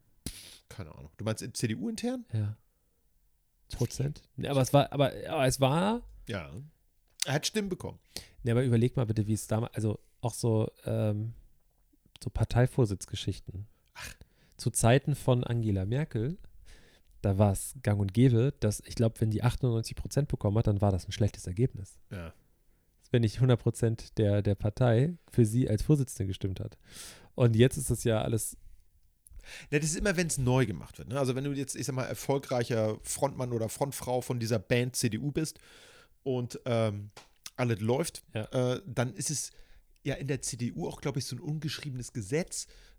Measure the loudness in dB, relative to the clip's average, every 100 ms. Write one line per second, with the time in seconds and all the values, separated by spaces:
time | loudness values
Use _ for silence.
0 | _ _ -14 -14 -16 -20 -18 -14 -14 -14
1 | -16 -8 -4 -4 -6 -4 -4 -2 -4 -4
2 | -4 -6 -4 -4 -4 -6 _ _ _ _
3 | _ _ _ _ _ _ -12 -4 -4 -2
4 | -6 -6 -14 -10 -2 0 4 4 4 2
5 | 0 0 -4 0 2 4 2 4 2 -2
6 | -6 -16 -8 -8 -8 -12 -16 _ _ _
7 | _ _ -2 -2 -2 -4 -4 -6 -10 -14
8 | _ -16 -16 -6 0 2 4 4 2 0
9 | -2 0 0 -2 -2 -2 -2 -2 -2 -4
10 | _ _ -6 -2 2 2 0 -4 -4 -2
11 | 0 -2 -4 -8 -18 _ _ _ _ _
12 | _ -14 -6 -2 2 4 2 4 0 0
13 | -6 -6 -6 -6 -8 -12 -14 _ _ -16
14 | -16 -16 -20 _ _ -6 -4 2 6 6
15 | 4 0 2 2 2 0 0 0 0 -2
16 | -2 -2 -4 -6 -12 -20 -20 -20 -20 -20
17 | _ -2 2 6 6 4 -4 -4 0 2
18 | 2 4 6 6 4 2 0 -2 -4 0
19 | 0 2 0 2 2 2 2 0 -2 -6
20 | -4 -2 0 0 2 2 2 4 4 2
21 | -2 0 0 -2 -6 0 0 -2 -14 -18
22 | -14 -10 -10 -14 _ _ _ _ _ _
23 | _ 2 2 4 4 4 2 0 0 0
24 | -4 0 2 4 2 0 0 2 4 4
25 | 2 -2 _ 4 4 4 2 2 4 2
26 | 2 -4 -4 -4 -4 -4 -8 -12 -20 -18
27 | -18 -18 -10 2 4 6 6 4 -2 -2
28 | 0 0 0 -2 -4 -10 -18 -20 _ _
29 | _ _ _ -20 -18 -18 -4 0 0 0
30 | 0 0 0 0 2 4 2 -2 -10 -14
31 | -6 -2 0 -2 -4 -4 -6 -6 -6 -4
32 | -4 -4 -2 -2 0 -2 0 0 0 -2
33 | -6 -4 -4 -2 -4 -2 -4 -4 -4 -4
34 | -4 -2 -2 -4 0 -2 2 0 0 0
35 | -2 -2 -4 -2 -4 -6 -20 -20 -20 -20
36 | -20 _ -4 -2 -4 -6 -2 0 2 -2
37 | -8 -14 -20 _ -12 -2 0 2 2 2
38 | 0 -8 -8 -8 -4 0 0 0 -4 -2
39 | -2 -2 -4 -4 -6 -12 -20 -20 _ _
40 | -6 -4 -4 -4 -6 -4 -6 -4 -6 -6
41 | -6 -4 -6 -8 -6 -6 -6 -6 -8 -8
42 | -8 -8 -4 -2 -4 -8 -12 -16 -20